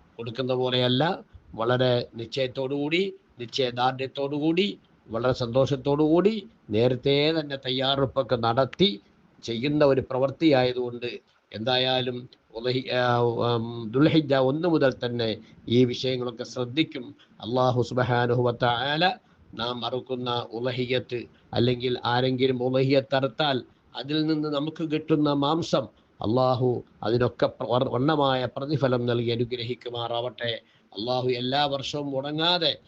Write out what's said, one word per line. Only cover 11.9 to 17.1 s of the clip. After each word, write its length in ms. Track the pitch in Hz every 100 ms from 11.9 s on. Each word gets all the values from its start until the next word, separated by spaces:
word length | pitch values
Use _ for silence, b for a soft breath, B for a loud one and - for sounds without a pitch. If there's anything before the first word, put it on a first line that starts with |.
| 127 127 123 127 - _ 110
ഉലഹി-, 360 | 120 131 131
ആ, 300 | 123 123 120
ഉം, 680 | 120 117 117 120 113 117 113
ദുൽഹിജ്ജ 420 | 127 156 160 139
ഒന്ന് 340 | 135 131 147 175
മുതൽ 240 | 156 139
തന്നെ 460 | - 123 120 113 104 B B -
ഈ 160 | 120 127
വിഷയങ്ങളൊക്കെ 580 | 113 127 131 123 113
ശ്രദ്ധിക്കും. 720 | 117 127 123 135 151 147 98